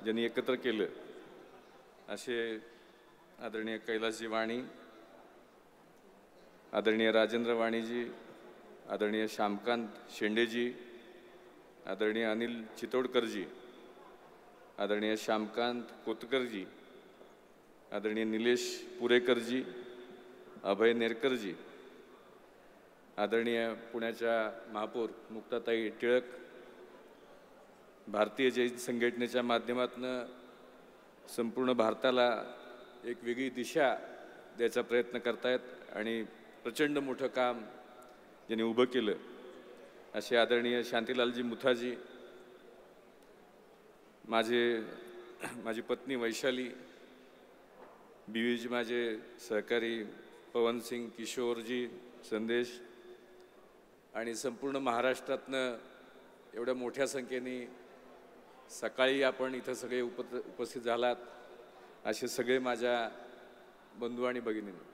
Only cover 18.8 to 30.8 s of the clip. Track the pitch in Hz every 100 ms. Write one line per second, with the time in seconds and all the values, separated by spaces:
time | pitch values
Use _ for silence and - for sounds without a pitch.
18.8 | - - 120 120 123 120 113 131 - -
19.8 | - - - - - - - - 95 98
20.8 | 113 117 113 113 139 127 101 82 - -
21.8 | - - - - - - - - - -
22.8 | - - - - 104 113 117 117 113 110
23.8 | - 123 113 113 117 113 110 98 - 107
24.8 | 107 127 110 - - 110 - 120 113 113
25.8 | 110 104 120 123 123 - - - - -
26.8 | - - - - - - - - - -
27.8 | - - - 104 107 - 127 117 123 120
28.8 | - 120 120 117 120 123 120 117 113 123
29.8 | 123 123 127 127 120 - - - - -